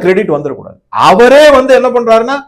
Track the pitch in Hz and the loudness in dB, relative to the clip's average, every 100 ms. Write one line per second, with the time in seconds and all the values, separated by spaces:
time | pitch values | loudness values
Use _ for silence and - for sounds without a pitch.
0 | 175 185 185 147 147 127 - - _ 107 | 0 -2 -2 -6 -8 -14 -18 -20 _ -2
1 | 139 185 247 277 302 269 262 254 247 240 | 0 2 4 4 4 2 2 0 0 -4
2 | 226 226 233 277 | 0 -2 -2 -8